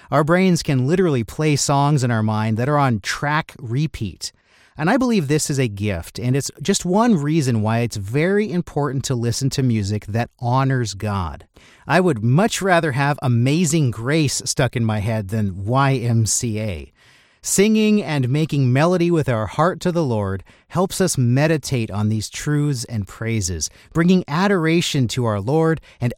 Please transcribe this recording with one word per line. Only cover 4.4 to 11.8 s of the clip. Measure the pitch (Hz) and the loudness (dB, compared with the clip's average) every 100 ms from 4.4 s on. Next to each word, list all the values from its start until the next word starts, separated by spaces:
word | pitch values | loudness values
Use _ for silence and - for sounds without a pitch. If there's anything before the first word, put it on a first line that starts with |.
| _ _ _ - | _ _ _ -6
And | 160 | 0
I | 254 | 0
believe | 247 220 135 | 2 0 2
this | 151 - | 0 0
is | 139 | -2
a | 127 | -2
gift, | 98 104 90 - - | -2 -4 -4 -8 -6
and | 120 | -2
it's | 139 - - | 0 -2 -6
just | 151 196 | -2 -2
one | 175 196 240 | 0 2 4
reason | 180 143 165 131 113 | 2 2 0 2 0
why | 107 117 | 0 0
it's | 117 107 | -2 -4
very | 98 139 175 202 214 | -4 -2 0 0 0
important | 175 - 147 151 135 | -2 -4 -2 -2 -2
to | - | -4
listen | 123 117 - 135 | -2 -2 -2 -2
to | - | 0
music | 131 110 98 107 - | 0 0 0 -4 -4
that | 113 120 - | -4 -4 -6
honors | 120 131 135 127 110 | -2 0 2 0 -2
God. | 98 104 98 82 71 - - - - | -4 -4 -4 -4 -8 -18 -20 -20 -14